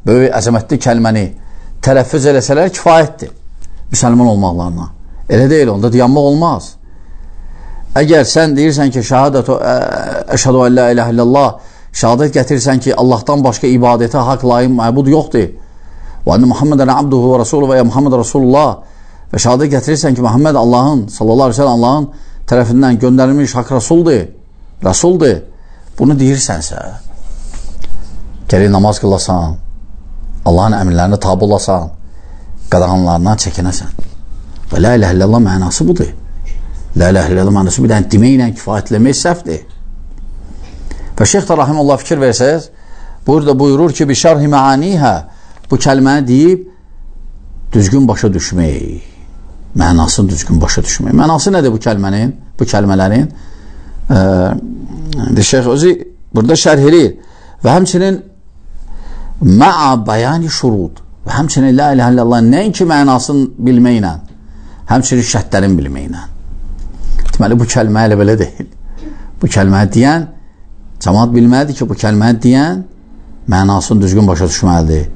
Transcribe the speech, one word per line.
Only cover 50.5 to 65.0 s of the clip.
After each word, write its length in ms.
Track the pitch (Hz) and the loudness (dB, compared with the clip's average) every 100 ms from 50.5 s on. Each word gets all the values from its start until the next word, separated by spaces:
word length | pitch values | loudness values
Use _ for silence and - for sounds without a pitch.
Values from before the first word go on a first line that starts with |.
| 82 | 0
başa 200 | 80 - | 0 -2
düşmək. 320 | - - - | -2 -4 0
Mənası 380 | - 156 160 202 | 2 2 0 0
nədir 180 | 190 135 | 2 0
bu 60 | 110 | 0
kəlmənin, 540 | 123 104 98 98 117 - - - | -2 -2 -2 -2 -2 -6 -14 -6
bu 40 | |
kəlmələrin? 640 | 107 104 101 95 95 110 151 - - - - - - - - | -2 0 0 2 2 2 0 -6 -16 -16 -18 -18 -14 -8 0
Ə, 480 | 95 95 92 92 - - - - - - - - | 2 4 2 0 -2 -8 -12 -12 -10 -8 -4 0
indi 140 | 117 | 0
Şeyx 220 | 101 135 123 | 2 2 2
özü 260 | 139 175 170 - - - | 2 2 0 -6 -18 -6
burada 200 | - 110 | -2 2
şərh 280 | 160 175 151 139 | 2 4 4 6
eləyir. 240 | 170 123 - - - - - | 6 4 -2 -18 -20 -20 -4
Və 60 | 117 160 | 2 2
həmçinin 440 | 185 180 190 190 - - - - - - - - - - - - | 2 0 0 -2 -8 -20 -20 -20 -16 -14 -10 -10 -10 -10 -10 0
"Ma'a 640 | 131 98 165 175 143 127 104 | 4 6 6 4 2 0 0
bayani 420 | 110 120 165 165 | -2 0 -2 -4
şurud". 600 | - 131 107 82 - - - - | -2 0 0 -4 -10 -20 -12 -6
Və 60 | 110 | -4
həmçinin 380 | 151 - 135 131 | -2 0 2 4
la 140 | 147 | 4
ilahə 200 | 135 123 | 2 2
illallah 280 | 123 117 120 | 2 2 4
nəinki 440 | 117 143 214 - 180 | 4 4 0 0 0
mənasını 600 | 147 139 127 - 143 127 - 123 | 2 2 2 0 -2 -2 -2 2
bilməklə, 480 | 120 123 117 95 78 - - - - - - - | 4 4 2 0 -6 -14 -20 -20 -18 -18 -18 -2
həmçinin 360 | 120 | 0